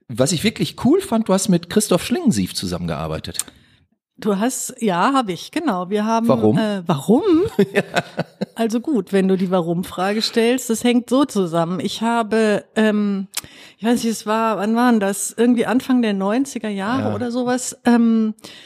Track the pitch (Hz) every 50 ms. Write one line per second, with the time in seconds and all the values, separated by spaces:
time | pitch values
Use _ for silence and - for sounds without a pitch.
0 | _ - 120 104 127 143 190 147 - 214 220 - 202 - - - - 226 302 392
1 | 381 - 233 226 220 - 190 190 - - 185 170 170 - - 247 240 - 208 170
2 | - - - 359 359 262 151 104 95 87 - - - 92 87 85 87 85 80 71
3 | 80 80 78 78 - - 82 - - - - _ _ _ _ _ _ _ _ _
4 | _ _ _ - - 220 202 190 214 247 262 - - - - - 226 220 180 170
5 | 185 240 285 269 247 196 180 156 - - - 302 349 302 202 180 180 175 202 208
6 | 214 220 226 226 226 233 262 233 214 214 127 175 220 214 208 196 175 170 175 143
7 | 139 - 208 269 392 427 339 311 370 453 - - 202 190 - - - - - -
8 | - - - - 160 - _ - 202 - - - 226 226 208 247 226 - 311 220
9 | 185 - - 196 185 190 190 180 190 180 185 185 165 165 175 170 185 - - -
10 | 180 196 208 220 214 - - 233 226 233 247 262 - - 226 220 - 240 240 247
11 | 233 - 240 262 294 277 - 208 190 170 156 170 165 160 185 185 - 208 - -
12 | 220 233 233 233 226 208 208 220 220 214 208 190 - _ - - 220 214 208 208
13 | 208 202 202 190 196 - - - - - - - - - - _ 190 226 247 233
14 | - 226 220 - - 214 214 226 226 226 220 175 190 214 226 233 247 254 240 220
15 | 196 196 202 - - - - - 226 247 247 226 214 - 208 262 - - 262 247
16 | 233 220 202 196 190 196 208 247 277 - - 233 - 220 208 196 190 202 233 -
17 | - 107 107 - 240 240 233 247 247 240 247 254 - - - - - 240 240 240
18 | 233 226 226 226 220 214 214 _ - - - - -